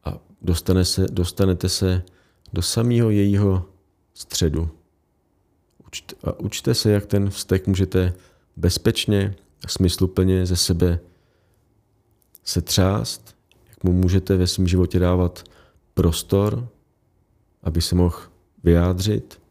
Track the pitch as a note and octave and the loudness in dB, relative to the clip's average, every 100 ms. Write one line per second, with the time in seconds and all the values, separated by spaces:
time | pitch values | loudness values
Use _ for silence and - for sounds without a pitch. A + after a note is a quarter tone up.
0 | - - _ _ F2+ E2+ - F#2 F2+ - | -10 -12 _ _ -2 -2 2 2 2 0
1 | F#2 - F2 - F#2+ F2+ F#2 - F#2 F2+ | -2 -2 -4 0 0 0 -2 -2 0 -2
2 | - _ _ _ - F#2 F2 - A#2+ A#2 | -6 _ _ _ -10 -6 -4 -2 0 2
3 | A2+ G#2 G2+ G2 G2+ F#2+ F2+ _ _ _ | 2 2 2 2 2 0 -4 _ _ _
4 | _ - - - E2+ D2+ E2 - _ _ | _ -20 -10 -2 0 0 -4 -8 _ _
5 | _ _ _ _ _ _ _ _ - - | _ _ _ _ _ _ _ _ -18 -18
6 | - - - - - - - A#2+ G#2+ G#2 | -18 -10 -10 -8 -8 -6 -2 0 2 0
7 | G#2 G2+ G2 - - F#2+ - F#2+ F#2 F#2 | 2 0 0 -4 -2 -2 0 0 0 0
8 | F2+ F2 _ _ _ - F2+ - B2 A2 | 0 -4 _ _ _ -2 0 2 -2 -2
9 | - G2+ G2 G2 _ _ - - F#2 - | 0 0 -2 -6 _ _ -12 0 0 2
10 | F#2 F#2 F#2 F#2 F2+ F2+ - F2 F2 F2+ | -2 2 2 2 0 -2 0 0 2 0
11 | - _ _ _ _ _ _ _ _ _ | -6 _ _ _ _ _ _ _ _ _
12 | _ _ _ - - F2 E2+ - F#2 G#2 | _ _ _ -18 -6 -6 -2 0 2 0
13 | A#2+ - - _ _ _ _ _ F#2 F2+ | -6 -10 -16 _ _ _ _ _ 0 2
14 | F2+ F#2 - F#2+ F2+ - F#2 F#2 F2+ F#2 | 4 2 2 0 0 0 0 2 2 2
15 | F2+ F2+ F2 - - _ _ _ _ - | 2 2 0 -4 -20 _ _ _ _ 0
16 | E2+ E2 - G2 G#2 A#2 A#2+ _ _ _ | 0 0 -2 0 0 -2 -8 _ _ _
17 | _ _ _ _ _ _ - E2 - F2+ | _ _ _ _ _ _ -4 -2 0 2
18 | F2+ - - _ _ _ E2+ E2+ F2 F#2 | 2 -2 -16 _ _ _ 2 4 4 0
19 | G2+ G#2+ - - _ | -2 -2 -6 -20 _